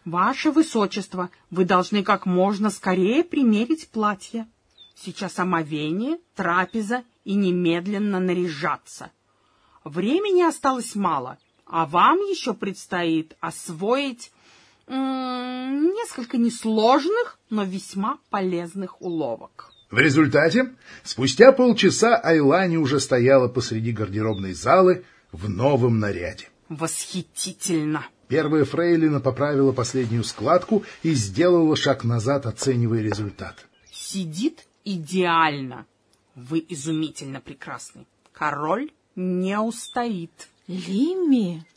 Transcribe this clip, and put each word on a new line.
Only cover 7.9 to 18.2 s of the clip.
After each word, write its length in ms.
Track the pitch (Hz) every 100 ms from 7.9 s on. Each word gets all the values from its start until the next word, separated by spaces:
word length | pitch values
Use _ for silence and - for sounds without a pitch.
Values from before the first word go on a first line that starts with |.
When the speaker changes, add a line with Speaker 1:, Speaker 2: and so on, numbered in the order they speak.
| 202 208 185
Speaker 1:
наряжаться. 920 | 185 180 180 143 160 139 - - - _ _ _ _ _ _ _
Времени 580 | 156 160 202 339 415 359
осталось 540 | 339 - 277 262 233 202
мало, 420 | 185 269 247 - _ _ -
а 180 | 165 151
вам 320 | 175 220 349
ещё 380 | 403 349 262 190
предстоит 800 | 196 185 - 180 170 160 156 -
освоить, 920 | 165 - - 160 202 269 277 240 - _ _ _ _ _ -
м, 1080 | 262 269 262 254 254 254 254 262 277 320
несколько 440 | 415 453 - 233 247
несложных, 1000 | 233 - 220 220 226 277 311 453 - - -
но 140 | 214
весьма 540 | 196 190 - 196 214 294